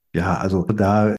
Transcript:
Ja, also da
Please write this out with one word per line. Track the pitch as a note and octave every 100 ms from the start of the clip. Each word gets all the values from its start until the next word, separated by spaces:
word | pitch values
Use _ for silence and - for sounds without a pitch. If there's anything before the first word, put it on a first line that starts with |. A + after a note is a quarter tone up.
| _
Ja, | - F2+ F2
also | F#2+ F#2+
da | E2+ G#2+ G2 G#2 G#2